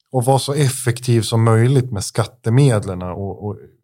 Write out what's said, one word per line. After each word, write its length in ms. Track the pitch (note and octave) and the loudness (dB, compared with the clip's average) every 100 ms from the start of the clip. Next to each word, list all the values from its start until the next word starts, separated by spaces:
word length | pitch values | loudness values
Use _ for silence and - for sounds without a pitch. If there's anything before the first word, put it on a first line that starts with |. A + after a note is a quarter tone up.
| _ | _
Och 140 | C3 B2 | -2 2
vara 140 | C3+ | 2
så 140 | - | 0
effektiv 680 | C#3+ C3+ - - A2+ - A#2 | -2 -2 -2 -4 -4 0 0
som 220 | G#2 A2+ | 0 2
möjligt 480 | A2+ A2+ A#2+ C#3 B2+ | 4 4 4 2 0
med 120 | G#2 | -4
skattemedlen 1000 | - - G#2+ - - A#2+ C#3+ G#2+ G2+ F2+ | -6 -4 -6 -6 0 4 4 2 -2 -8
och, 440 | F2+ F2+ G2 - G#2 | -8 -8 -10 -10 -12
och 120 | G2 - _ | -12 -16 _